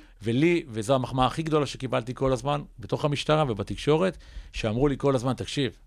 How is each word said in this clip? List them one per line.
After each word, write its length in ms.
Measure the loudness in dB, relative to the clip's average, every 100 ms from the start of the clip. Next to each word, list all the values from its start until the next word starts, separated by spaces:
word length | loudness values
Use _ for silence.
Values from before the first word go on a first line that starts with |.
| -2 -8
ולי, 400 | -2 2 4 4 0
וזו 280 | -4 2 2
המחמאה 300 | 2 2 2
הכי 180 | 0
גדולה 220 | 0 0 0
שקיבלתי 480 | -4 -4 -2 -2
כל 200 | -2 0
הזמן, 280 | 0 0 -4 -4 -14
בתוך 260 | -4 -2 0
המשטרה 380 | 0 2 2 2
ובתקשורת, 680 | 0 -4 -4 2 2 2 -2 -10 -16 -12
שאמרו 340 | -4 -2 2 2
לי 80 | 2
כל 180 | 2 2
הזמן, 180 | 0
תקשיב, 380 | -2 -4 -2 -2 -4